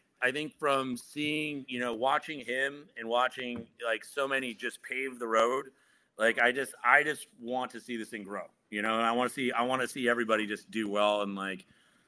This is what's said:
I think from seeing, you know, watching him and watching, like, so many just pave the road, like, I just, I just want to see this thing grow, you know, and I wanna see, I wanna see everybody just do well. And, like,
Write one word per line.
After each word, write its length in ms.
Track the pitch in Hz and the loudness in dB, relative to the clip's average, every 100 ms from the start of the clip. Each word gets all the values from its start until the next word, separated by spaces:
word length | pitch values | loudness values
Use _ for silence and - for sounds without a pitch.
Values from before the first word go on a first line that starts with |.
| _ - | _ -2
I 80 | 127 | -2
think 220 | 143 151 - | -2 -6 -2
from 380 | 147 135 131 120 | 2 2 0 -4
seeing, 680 | - 147 151 151 151 143 131 | -6 -4 -2 -2 -4 -6 -8
you 120 | 123 | -4
know, 120 | 123 | -4
watching 460 | 110 131 151 - 147 | 0 0 0 -2 -10
him 460 | 117 127 139 143 151 120 | -4 -2 -2 -4 -18 -12
and 100 | 113 | 0
watching, 580 | 120 127 131 123 120 117 - 117 | 2 2 0 -8 -8 -10 -8 -2
like, 200 | 110 - | -2 -4
so 200 | 143 135 | -4 0
many 280 | 135 127 104 | 0 -2 -6
just 260 | 120 - | -8 -8
pave 380 | - 127 135 123 | -10 -6 -6 -6
the 80 | 117 | 0
road, 380 | 110 117 135 135 _ _ _ _ - | 4 4 2 -4 _ _ _ _ 0
like, 220 | 113 120 | 2 4
I 100 | 120 | 2
just, 200 | 131 131 - | 2 -6 0
I 200 | 120 143 | 6 6
just 240 | 151 139 - _ | 4 -4 -10 _
want 280 | 117 127 123 | -6 -4 -4
to 100 | 113 | -8
see 160 | 123 117 | -8 -8
this 100 | 104 | -6
thing 140 | 107 | -10
grow, 220 | 98 98 82 _ _ | -8 -8 -10 _ _
you 100 | 104 | -2
know, 120 | 110 113 | 0 2
and 60 | 117 | 2
I 60 | |
wanna 180 | 120 123 | 2 0
see, 220 | - 123 | 0 -2
I 100 | 120 | 0
wanna 220 | 123 131 120 | 0 0 -2
see 200 | 139 120 | 0 2
everybody 380 | 120 110 107 104 | 2 4 2 2
just 240 | 104 - | -4 -4
do 180 | 110 104 | -4 0
well. 320 | 101 104 104 | 4 4 4
And, 120 | 101 98 | 0 -4
like, 300 | 95 95 - _ _ _ | -6 -8 -12 _ _ _